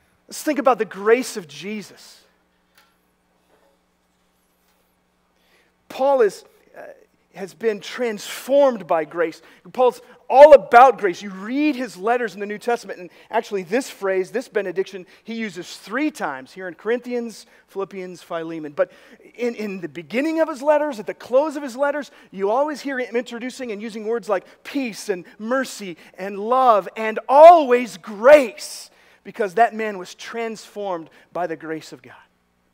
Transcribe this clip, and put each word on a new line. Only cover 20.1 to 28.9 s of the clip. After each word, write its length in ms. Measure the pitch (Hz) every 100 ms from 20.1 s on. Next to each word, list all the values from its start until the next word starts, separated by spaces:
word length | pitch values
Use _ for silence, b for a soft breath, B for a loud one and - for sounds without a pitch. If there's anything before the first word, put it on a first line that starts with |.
| 220 311 320
of 80 | 320
his 140 | 285
letters, 360 | 285 302 302 226
at 80 | 202
the 60 |
close 440 | - - 254 311 294
of 60 |
his 140 | 285 233
letters, 340 | 285 294 269 B B
you 180 | 180 202
always 320 | 233 302 285
hear 180 | 277 311
him 160 | 240
introducing 580 | 233 254 233 254 - 254
and 100 | 202
using 240 | 226 214 214
words 200 | 233 185
like 200 | 190 - B
peace 460 | - 277 254 185 -
and 160 | 185 170 -
mercy 600 | 214 262 254 - 202 160 B -
and 220 | 190 202
love 500 | 208 254 254 214 185 220
and 220 | 220 220 -
always 680 | 269 320 349 277 247 247 170
grace, 920 | - 202 233 302 240 - - - -